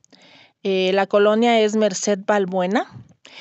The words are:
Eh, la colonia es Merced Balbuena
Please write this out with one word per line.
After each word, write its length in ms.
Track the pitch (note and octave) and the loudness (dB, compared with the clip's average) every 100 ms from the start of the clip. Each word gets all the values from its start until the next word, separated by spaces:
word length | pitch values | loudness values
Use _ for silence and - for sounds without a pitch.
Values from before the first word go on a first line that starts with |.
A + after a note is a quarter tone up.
| _ _ _ - _ _ | _ _ _ -20 _ _
Eh, 260 | G3 F#3+ F#3 | -4 -2 0
la 140 | G3 F#3+ | 0 0
colonia 540 | G#3 G#3 G#3+ A#3+ A3+ | 2 2 2 2 2
es 160 | G#3+ G#3+ | 2 0
Merced 420 | G#3 F#3 - G3+ G3+ | 0 -2 -4 -4 -2
Balbuena 640 | G#3 F#3 F#3 F3+ A#3 - - - _ - - | -2 -2 -2 -2 -4 -6 -14 -20 _ -20 -20